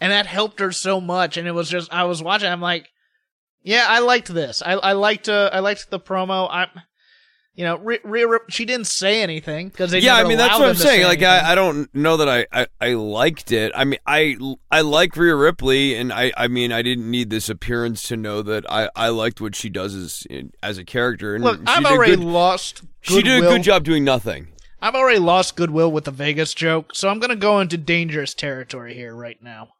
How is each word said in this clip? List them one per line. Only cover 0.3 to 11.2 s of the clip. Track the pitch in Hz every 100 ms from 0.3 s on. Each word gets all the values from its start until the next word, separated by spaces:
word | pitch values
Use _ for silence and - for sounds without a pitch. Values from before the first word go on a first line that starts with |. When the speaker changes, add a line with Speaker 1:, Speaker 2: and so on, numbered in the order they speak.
| 190 214 -
Speaker 1:
her | 196
so | 175 185 190
much, | 175 180 170 175
and | 175
it |
was | 170 165
just, | 180 165
I | 170
was | 180 170
watching, | 165 208 196
I'm | 175
like, | 175 170 - _ _ _ _ _ _ _
"Yeah, | 175 226 226
I | 226
liked | 240 247 -
this. | 165 143 -
I, | 170
I | 190 196
liked, | 196 208 214 -
uh, | 208 202
I | 190
liked | 196 202 -
the | 190
promo." | - 190 185 190 185
I, | 175 180 180 - _ _ _ _ _ _ -
you |
know, | 170 170
Rhea, | 214 233
Rhea | 214 226 233
Rip-, | 226 226
she | -
didn't | 226 247 214
say | - 190 220
anything | 190 156 160 151 185
'cause | - 180
they | 180
Speaker 2:
Yeah, | 240 240
Speaker 1:
never | 220
Speaker 2:
I |
mean, | -
that's | 240 214
Speaker 1:
allowed |
Speaker 2:
what | 269
I'm |
Speaker 1:
them | 175
to |
Speaker 2:
saying. | 175 220
Speaker 1:
say | 180
Speaker 2:
Like, | 175